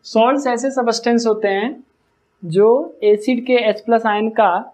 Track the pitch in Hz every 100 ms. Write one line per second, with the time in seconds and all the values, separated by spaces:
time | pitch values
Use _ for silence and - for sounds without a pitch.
0 | - 220 233 285 277 233 269 262 233 220
1 | 240 233 226 214 202 196 226 - _ _
2 | _ _ _ _ 175 175 214 254 330 -
3 | 208 208 233 240 247 247 214 208 - 226
4 | 220 208 220 220 202 180 247